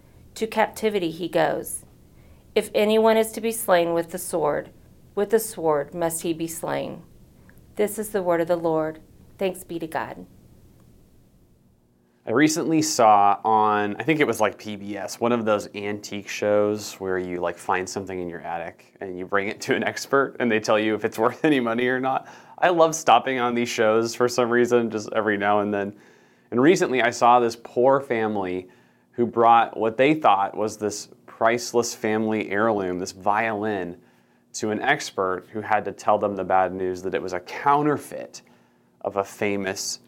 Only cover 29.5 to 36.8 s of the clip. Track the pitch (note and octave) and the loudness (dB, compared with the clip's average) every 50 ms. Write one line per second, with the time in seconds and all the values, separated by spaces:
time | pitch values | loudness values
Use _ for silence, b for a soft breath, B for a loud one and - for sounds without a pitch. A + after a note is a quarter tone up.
29.5 | A#2 A#2 A2 - - - G#2+ A2+ A2 - C3 D3+ D#3 D#3 - A2 G2+ F#2+ G2 - | 6 6 4 2 -2 -2 -2 -2 2 2 2 4 4 4 4 2 4 2 0 -2
30.5 | - F#2+ G#2+ A2 G#2+ - G#2 G#2 G2 - - - - _ _ - - - A2 A2+ | -4 -4 -4 -4 -4 -4 -6 -6 -6 -6 -12 -16 -20 _ _ -20 -6 0 0 2
31.5 | A#2+ A#2+ A#2+ - - A#2+ A2+ A#2 - - - G#2+ A2 A2 A2+ A2 A2 G#2+ - - | 2 0 -2 0 0 0 0 0 -4 -6 -4 -2 0 0 0 -2 -2 -2 -4 -4
32.5 | F#2+ G2+ A2 A#2 G#2+ G2+ F#2+ F2+ F2+ F2+ F#2+ F#2+ - G2 F#2 G#2 G#2 A2 A2+ A2 | -2 0 0 0 0 0 -2 -4 -4 -6 -8 -10 -12 -4 -2 0 0 0 0 -2
33.5 | G#2+ G2+ G#2+ A2 G#2 F#2+ F2 F2 F2 - b b b b b b b b b b | -4 -4 -4 -4 -4 -4 -6 -8 -10 -14 b b b b b b b b b b
34.5 | - - A2+ G#2+ G#2+ - - C3 D3 D3 - - - - F#2+ F#2 F#2 F#2 - - | -10 -6 -4 -4 -4 -2 0 0 0 0 -2 -6 -4 -2 -2 -2 -2 -4 -8 -10
35.5 | - G#2+ G2+ G#2 G#2+ G#2 F#2+ G2+ F#2+ - - A2 G#2+ G#2 G#2+ G2+ G2+ F#2+ F#2 F2+ | -10 -10 -2 0 0 0 0 -4 -8 -4 0 0 2 2 2 -2 -2 -4 -2 0
36.5 | F#2 F#2 F#2+ F2+ F#2 F#2+ | 2 2 2 0 -2 -4